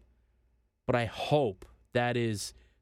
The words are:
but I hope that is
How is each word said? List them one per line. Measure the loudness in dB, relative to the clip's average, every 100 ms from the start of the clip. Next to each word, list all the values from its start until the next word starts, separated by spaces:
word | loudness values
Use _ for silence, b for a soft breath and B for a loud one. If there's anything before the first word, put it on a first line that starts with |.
| _ _ _ _ _ _ _ _ -2
but | 0
I | 0
hope | -4 0 2 2 -2 -14 -20 _
that | 0 0 0
is | 0 -2 -6 b b b